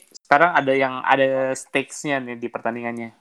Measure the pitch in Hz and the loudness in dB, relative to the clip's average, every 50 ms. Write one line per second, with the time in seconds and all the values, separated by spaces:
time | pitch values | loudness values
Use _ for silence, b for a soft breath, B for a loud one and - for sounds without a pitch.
0 | _ _ - - _ - 147 143 165 180 170 147 139 135 135 135 135 131 131 127 | _ _ -20 -10 _ 4 4 6 6 4 4 2 2 2 2 2 0 0 -2 -2
1 | - - 135 135 135 135 131 131 131 131 135 - - - - 139 127 - - - | 0 2 4 4 4 2 2 0 -2 -2 -4 -8 -8 -4 -4 -4 -4 -6 -10 -10
2 | - 151 143 135 127 120 120 117 117 117 - 139 - 120 117 120 120 117 117 117 | -6 -4 -4 -4 -4 -6 -10 -8 -8 -8 -8 -6 -6 -6 -6 -6 -6 -8 -8 -8
3 | 117 113 - _ | -10 -12 -14 _